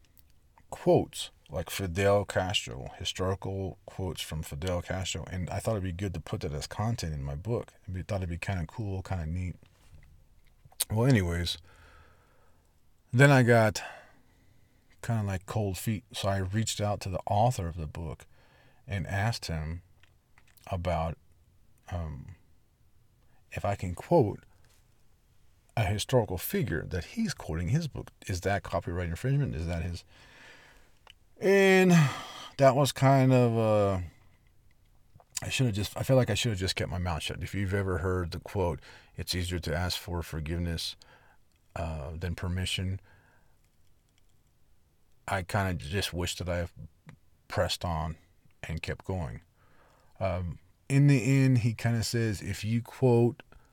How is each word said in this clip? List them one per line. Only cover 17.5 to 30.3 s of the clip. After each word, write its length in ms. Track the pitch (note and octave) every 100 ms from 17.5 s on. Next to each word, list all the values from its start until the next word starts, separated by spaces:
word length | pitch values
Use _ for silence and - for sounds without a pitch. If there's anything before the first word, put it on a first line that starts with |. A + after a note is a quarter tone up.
| B2+ E2+
of 100 | E2+
the 100 | D2+
book 380 | E2 E2 - - - _ _ _ _ -
and 200 | G2 -
asked 380 | G2 A2 A#2+ -
him 380 | D#2+ D2+ E2 - _ _ _ _ _ _ - -
about, 500 | F#2 F2 E2 E2 - _ _ _ _ _ _ -
um, 460 | F2 D#2+ C#2 - - _ _ _ _ _ _ _ _ _ _ _
if 120 | -
I 120 | G2+ G2+
can 200 | F#2 F2+
quote 480 | - E3+ G#2 - - _ - _ _ _ _ _ _ _ _ _ _ -
a 60 |
historical 540 | F#2 G#2 - B2+ G#2 F2
figure 480 | - G3+ A2+ D#2 G1+
that 140 | F2 -
he's 280 | - A3
quoting 360 | - - D#2+ F2+
his 180 | C#3+ D#3+
book. 220 | A#2 - - -
Is 140 | F2+
that 220 | - G2+
copyright 460 | - F2 F2 F2 E2+
infringement? 460 | F2 B2+ C#3+ A2 C2+
Is 120 | E2
that 160 | E2+
his? 200 | E2+ F2 - - -